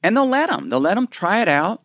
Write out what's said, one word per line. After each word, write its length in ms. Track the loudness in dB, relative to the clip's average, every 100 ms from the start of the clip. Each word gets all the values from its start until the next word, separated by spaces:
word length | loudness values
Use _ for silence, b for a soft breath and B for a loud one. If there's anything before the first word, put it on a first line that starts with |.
And 120 | 2 2
they'll 120 | 2
let 220 | 0 0
him. 200 | -4 -2
They'll 100 | 0
let 180 | 0 0
him 100 | -2
try 340 | -4 -2 0
it 60 | 2
out 340 | 2 0 -4